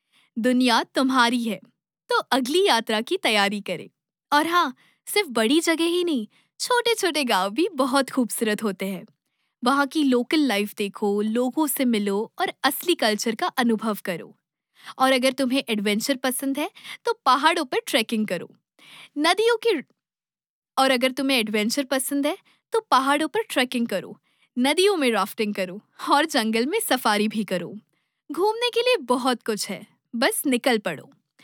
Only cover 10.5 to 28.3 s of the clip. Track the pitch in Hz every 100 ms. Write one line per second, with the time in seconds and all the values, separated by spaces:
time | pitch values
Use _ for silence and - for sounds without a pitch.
10.5 | 202 208 - 202 - 208 202 220 233 254
11.5 | 277 302 - 254 214 202 196 226 - 381
12.5 | - 269 - 339 339 226 214 240 220 349
13.5 | - 240 220 226 202 - 165 95 _ _
14.5 | _ _ _ - - 262 262 262 262 262
15.5 | 269 - 214 208 208 247 262 262 254 269
16.5 | 277 349 - - - - 453 - 262 311
17.5 | 339 277 415 - 269 220 226 214 185 -
18.5 | _ _ _ - - - 285 311 381 453
19.5 | 453 466 330 - _ _ _ _ _ _
20.5 | _ _ - 269 254 262 254 269 262 214
21.5 | 214 208 - 269 269 - 285 285 381 _
22.5 | _ _ 453 - 254 269 294 311 440 -
23.5 | 294 254 247 233 190 110 - _ _ _
24.5 | - 262 311 392 359 262 214 196 - 214
25.5 | 208 185 202 - - - 285 320 285 220
26.5 | 226 254 440 - 254 233 208 214 214 196
27.5 | 180 165 208 - _ _ _ -